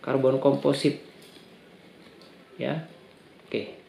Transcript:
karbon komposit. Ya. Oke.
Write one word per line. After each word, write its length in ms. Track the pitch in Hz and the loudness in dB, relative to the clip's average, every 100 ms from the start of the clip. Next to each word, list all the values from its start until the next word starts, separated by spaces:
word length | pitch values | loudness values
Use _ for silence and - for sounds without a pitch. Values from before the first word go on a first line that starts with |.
karbon 400 | - 135 131 135 | 0 2 2 4
komposit. 640 | 143 139 143 139 147 - - - - - - - - - - - - - - - - - | 2 2 0 2 0 -2 -12 -20 -20 -20 -20 -20 -20 -20 -20 -20 -20 -20 -20 -20 -20 -10
Ya. 300 | 120 156 160 - - - - - | -6 -6 -10 -20 -20 -20 -20 -20
Oke. 320 | - 110 98 - | -10 -8 -8 -16